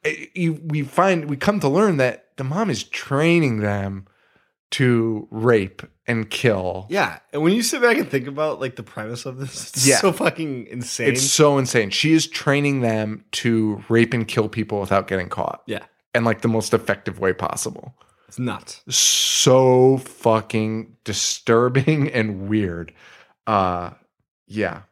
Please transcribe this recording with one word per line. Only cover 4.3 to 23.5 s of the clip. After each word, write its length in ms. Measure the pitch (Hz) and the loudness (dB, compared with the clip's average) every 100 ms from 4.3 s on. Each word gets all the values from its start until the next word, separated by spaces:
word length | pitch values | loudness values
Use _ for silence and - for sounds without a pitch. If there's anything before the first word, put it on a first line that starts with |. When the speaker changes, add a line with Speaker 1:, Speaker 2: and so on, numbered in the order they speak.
| _ _ _ _ | _ _ _ _
Speaker 1:
to 560 | - 131 117 113 107 107 | 0 2 2 0 -4 -6
rape 500 | 110 113 113 95 - - _ - | 0 4 4 2 -8 -20 _ -4
and 240 | 117 110 | -4 -4
kill. 560 | - 123 101 92 92 101 | 0 2 2 -2 -6 -6
Speaker 2:
Yeah. 300 | 185 120 80 _ | -2 -2 -4 _
And 80 | 143 | 0
when 120 | 160 | 2
you 100 | 220 | 2
sit 180 | 233 - | 0 0
back 160 | 240 226 | 2 2
and 100 | - | 0
think 180 | 139 131 | -4 -4
about, 320 | 139 156 82 | -4 -4 -4
like, 160 | 131 120 | -8 -8
the 80 | |
premise 420 | 117 - 110 120 135 | -14 -12 -10 -10 -12
of 120 | 131 | -10
this, 320 | 135 - - | -12 -12 -10
it's 180 | 139 131 | 0 2
Speaker 1:
Yeah. 100 | 139 | 4
Speaker 2:
so 140 | 196 | 2
fucking 560 | - 214 - 160 131 110 | 2 -2 -2 -8 -8 -10
insane. 400 | 123 117 - 127 | -10 -10 -2 0
Speaker 1:
It's 140 | 123 | 0
so 340 | 135 - 151 139 | 0 4 4 4
insane. 320 | 131 123 101 | 2 0 0
She 240 | - 151 | 0 2
is 140 | 160 156 | 2 2
training 540 | - - 143 143 139 | -4 0 0 0 0
them 440 | 120 110 107 107 _ | 0 0 -4 -8 _
to 500 | - 120 113 110 104 - | -4 0 2 0 -4 2
rape 240 | 113 117 | 4 4
and 140 | 120 110 | 2 -2
kill 200 | - 107 | -2 -2
people 300 | 113 107 101 | -4 -6 -4
without 280 | 95 98 92 | 0 0 0
getting 220 | 95 90 | -4 -4
caught. 340 | - - - - | -6 -6 -6 -10
Speaker 2:
Yeah. 200 | 104 - _ _ | -12 -12 _ _
Speaker 1:
In, 100 | 120 | 0
like, 180 | 117 110 | 0 0
the 60 | 123 | 0
most 240 | 110 101 | 0 0
effective 460 | 113 - - - 90 | -2 0 -4 -4 -2
way 120 | 95 | -2
possible. 640 | 90 87 - - - - - _ _ _ | -2 -4 -6 -8 -10 -18 -20 _ _ _
Speaker 2:
It's 100 | - | -8
nuts. 440 | 123 98 - - - | -8 -8 -12 -20 -4
Speaker 1:
So 1080 | - - - - - - 131 131 127 131 135 | 0 2 0 0 2 6 6 6 6 6 4
fucking 1000 | 131 - 117 110 107 110 110 110 110 _ - | -2 -2 2 2 0 -4 -4 -6 -10 _ -8
disturbing 1040 | 104 - - - 117 123 131 131 156 139 | -4 -4 -4 2 4 4 2 2 0 0
<laughs> 20 | |
and 360 | 123 110 95 98 | 0 -2 -4 -2
weird. 440 | 107 98 85 82 _ - - _ _ | 0 0 -6 -12 _ -20 -20 _ _
Uh, 440 | - | -2